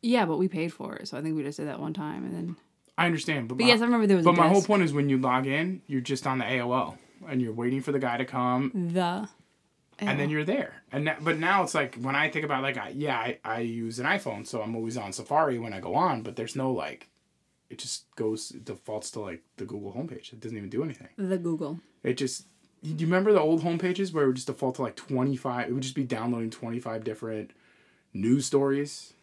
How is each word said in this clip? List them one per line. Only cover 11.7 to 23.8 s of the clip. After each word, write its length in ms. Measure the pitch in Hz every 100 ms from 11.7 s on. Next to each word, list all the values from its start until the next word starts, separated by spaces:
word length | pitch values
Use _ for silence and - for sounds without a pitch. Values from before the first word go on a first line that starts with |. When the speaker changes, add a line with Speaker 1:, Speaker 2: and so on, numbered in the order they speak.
Speaker 2:
like, 220 | 160 135 117
when 180 | 127
I 140 | 139 151
think 160 | 160
about, 180 | 151 135
like, 140 | 135 127
I, 140 | 104
yeah, 260 | 131 147 123
I, 220 | 117 -
I 160 | - 113
use 380 | 117 117 113 113
an 80 | 135
iPhone, 400 | 196 165 104 117
so 160 | 117
I'm 140 | 107 113
always 200 | 113 120
on 160 | 101
Safari 460 | 95 107 147 156 123
when 140 | 113
I 80 | 98
go 140 | 85
on, 280 | 113 180 123
but 140 | 107 -
there's 180 | 113
no, 180 | 131 131
like, 360 | 113 73 - - _ _ _ _ _ _
it 80 | -
just 260 | 127 - _ -
goes, 360 | 110 110 -
it 120 | -
defaults 460 | 107 95 - 107 -
to, 80 | 120
like, 220 | 101 82 _ -
the 80 |
Google 280 | - 104 101
homepage. 400 | 101 156 123 -
It 80 | 113
doesn't 160 | 110 113
even 140 | 98
do 120 | 110
anything. 240 | 156 127 - -
Speaker 1:
The 220 | 190 190
Google. 420 | 170 160 151 165 _ _
Speaker 2:
It 100 | - 131
just, 300 | 131 - - _ _ _
do 80 | 151
you 160 | 156 165
remember 260 | 185 202
the 80 | 208
old 220 | 156 165
homepages 500 | 170 165